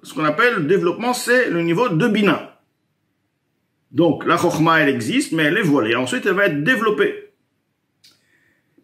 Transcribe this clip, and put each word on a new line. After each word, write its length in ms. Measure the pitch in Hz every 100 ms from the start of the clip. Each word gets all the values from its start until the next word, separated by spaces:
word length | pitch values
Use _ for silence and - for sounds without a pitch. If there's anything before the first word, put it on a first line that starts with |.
ce 100 | -
qu'on 120 | - 151
appelle 300 | 214 240 220
le 80 |
développement, 500 | 147 185 175 170 240
c'est 360 | 247 - 254 233
le 120 | 170
niveau 280 | 170 170 247
de 180 | 160 233
Bina. 540 | 208 202 143 - _ _ _ _ _ _ _ _ _ _ _ _ _ _
Donc, 340 | 131 165 - -
la 120 | 170
Chokhma, 440 | 175 151 160 160
elle 80 | 143
existe, 420 | 123 117 247 -
mais 120 | 165
elle 140 | 151 196
est 60 |
voilée. 320 | 185 143 110 117
Ensuite, 300 | 127 247 214
elle 80 |
va 120 | 185 196
être 160 | 143
développée. 680 | 160 254 220 - 156 - - _ _ _ _ _ _ _ _ _ _ _ _ _ _ _